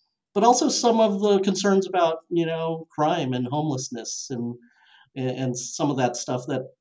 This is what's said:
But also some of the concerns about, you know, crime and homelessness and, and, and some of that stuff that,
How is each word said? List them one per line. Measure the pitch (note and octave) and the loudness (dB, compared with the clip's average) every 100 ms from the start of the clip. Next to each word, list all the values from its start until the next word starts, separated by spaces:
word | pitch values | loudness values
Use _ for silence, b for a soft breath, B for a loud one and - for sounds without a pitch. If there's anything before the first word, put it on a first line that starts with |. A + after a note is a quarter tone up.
| _ _ _ | _ _ _
But | G3+ | 4
also | A#3 B3 D4+ | 6 6 2
some | - A#3+ A3+ | 2 2 4
of | A3 G3 | 2 2
the | G#3 G3 | 4 4
concerns | G3 F#3 G3+ F#3+ F#3+ | 2 0 2 2 2
about, | F3+ E3 D#3+ - | 2 2 0 -4
you | E3+ E3 | -2 0
know, | E3 E3 E3 D#3+ | -2 -4 -6 -8
crime | - D3+ E3+ C3 | -2 0 0 -2
and | B2+ B2 | -2 -2
homelessness | D3 D#3 C3 - A#2 G#2+ - - | -2 -2 -4 -6 -10 -10 -10 -8
and, | A#2+ A#2+ A#2+ b b b b b C3 | -6 -6 -10 b b b b b -6
and, | B2+ | -6
and | B2+ C3 - | -4 -4 -6
some | - - D3+ | -8 -4 -2
of | C3+ | 0
that | B2 - | -2 -2
stuff | - B2 - | -6 -6 -4
that, | C3 - _ | -6 -8 _